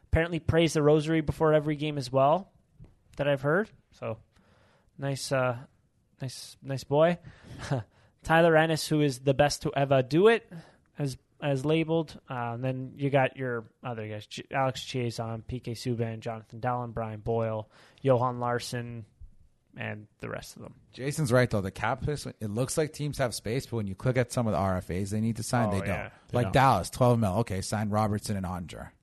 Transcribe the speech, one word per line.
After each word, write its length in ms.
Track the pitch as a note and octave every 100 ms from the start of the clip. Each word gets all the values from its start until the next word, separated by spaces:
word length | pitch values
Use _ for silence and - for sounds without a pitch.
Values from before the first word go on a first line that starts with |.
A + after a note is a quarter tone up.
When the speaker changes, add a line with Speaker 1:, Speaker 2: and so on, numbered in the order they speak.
| _
Speaker 1:
Apparently 340 | D#3+ E3+ E3
prays 320 | - D#3+ E3
the 100 | D#3+
rosary 380 | D3 D#3 D3+ D#3+
before 320 | D3+ C#3+ D#3+
every 240 | D3+ D3 D3
game 220 | D3+ D3
as 120 | B2
well, 400 | C3 C#3 F3 G3 _ _ _ - _ _ -
that 100 | C#3+
I've 140 | C#3
heard. 280 | C#3+ E3+ A3 _ _
So, 260 | _ A#2 A2 _ _ _ _ _ _ _ -
nice, 320 | C#3 C3+ -
uh, 280 | C3+ B2+ A#2+ C#3+ _ _ _ _ _
nice, 360 | C3 - - -
nice 200 | C3+ C3
boy. 360 | - C#3+ E3 E3+ - - - - -
<laughs> 520 | C3 - _ _ _
Tyler 320 | - E3 E3+ D#3
Ennis, 320 | D#3+ D#3 -
who 120 | D#3
is 180 | D3 B2+
the 140 | C3+
best 280 | C3 D3 -
to 100 | D3+ C#3
ever 260 | C#3 C3+
do 240 | B2 D#3 G#3+
it, 220 | A3+ - E3+ - _ _ -
as, 180 | C#3+ - _ _
as 240 | D3 C#3
labeled. 540 | C#3+ D#3+ D#3+ E3 D3+ - -
Uh, 240 | B2+ A#2+
and 100 | A#2
then 280 | C3 C3 C3 -
you 140 | C#3
got 260 | C#3 C3 -
your 280 | C3 A#2+ A2 _
other 240 | B2+ A2+ G#2+
guys, 180 | G#2 -
Ch-, 160 | - -
Alex 300 | C#3 C3 B2
Chiasson, 600 | - C3 A#2+ A2+ A2+ A2+ -
P 140 | B2+
K 120 | -
Subban, 480 | A2+ B2+ A#2 A2+ A2
Jonathan 400 | A#2 A2 G#2+ A2+
Dahlen, 320 | B2 B2 A#2+
Brian 280 | A2+ A2 G#2+
Boyle, 480 | A2+ A2+ A2+ A2 G#2+ _ - _
Johan 380 | C3+ B2 B2+ B2
Larsson, 640 | A#2+ A#2+ - B2 A#2+ A#2 A2 _ - - - _ _ -
and 320 | A2 G#2+ G#2+ _
the 100 | A#2
rest 280 | - - -
of 60 |
them. 120 | A2+ - _
Speaker 2:
Jason's 380 | - C3+ C#3+ C3+
right, 180 | B2+ A#2+
though. 120 | G#2+
The 100 | F#2+
cap 320 | - A2 C3
space, 240 | - C#3+ B2 -
it 100 | G#2+
looks 260 | G#2+ C3+ -
like 160 | D3+
teams 260 | - D3 -
have 140 | B2
space, 340 | - G2 B2+ -
but 100 | A#2
when 100 | G2
you 80 |
click 220 | F#2+ B2+ B2+
at 160 | A#2
some 160 | - A2+
of 40 |
the 60 | E2
R 200 | F#2+ F#2
F 120 | -
As 200 | F2 G2
they 100 | G#2+
need 160 | A2+ A2
to 80 |
sign, 240 | - B2 A2
Speaker 1:
Oh, 40 |
Speaker 2:
they 60 | G2
don't. 80 | G2
Speaker 1:
yeah. 220 | F#2 G2+ - -
Speaker 3:
They 60 | B2
Speaker 2:
Like 80 | A2+
Speaker 3:
don't. 60 |
Speaker 2:
Dallas, 360 | C3 C3+ G#2 -
twelve 280 | - B2 A#2+
mil. 160 | G#2+ F#2+
Okay, 200 | A2+ F#2+
sign 300 | - G#2+ G#2+
Robertson 460 | G#2+ G#2+ G#2 - G2
and 80 | F2+
Andre. 400 | F2 E2 A1 - -